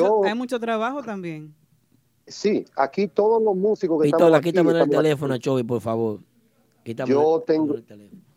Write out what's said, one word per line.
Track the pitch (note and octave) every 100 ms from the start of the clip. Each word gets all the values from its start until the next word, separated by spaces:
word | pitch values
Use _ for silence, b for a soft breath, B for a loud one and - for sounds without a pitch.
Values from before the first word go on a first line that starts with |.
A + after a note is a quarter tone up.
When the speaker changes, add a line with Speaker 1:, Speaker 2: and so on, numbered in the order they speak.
Speaker 1:
yo | F#3 G#3+ G3
Speaker 2:
hay | A3+
mucho | B3 B3
trabajo | A3+ A3 A3+ C#4+
también. | A#3 G3+ F3 D#3 D3+ D3+ _ _ _ _ _ _ -
Speaker 1:
Sí, | - G#3 D#3 E2+ -
aquí | C3+ - G3+
todos | - G#3 A3+
los | A3 F#3
músicos | G3+ G#3+ F3+ D#3+
que | D3+
Speaker 3:
Pistola, | E3 E3+ D#3
Speaker 1:
estamos |
aquí | D#3+
Speaker 3:
quítame | F3+ E3+
el | E3
Speaker 1:
estamos | C#3+ C#3+
Speaker 3:
teléfono, | D#3 C#3+ C#3+ B2+
Chovy, | C3+ C3
por | A#2 A#2+
favor. | A2+ A2+ A2+ G#2 - _ _ _ _ _
Quítame | - A2+ B2+
Speaker 1:
Yo | C#3 D#3 D#3+
Speaker 3:
el, |
Speaker 1:
tengo, | D#3+ D#3 D3+ B2+
Speaker 3:
el |
teléfono. | - G#2 G#2 - _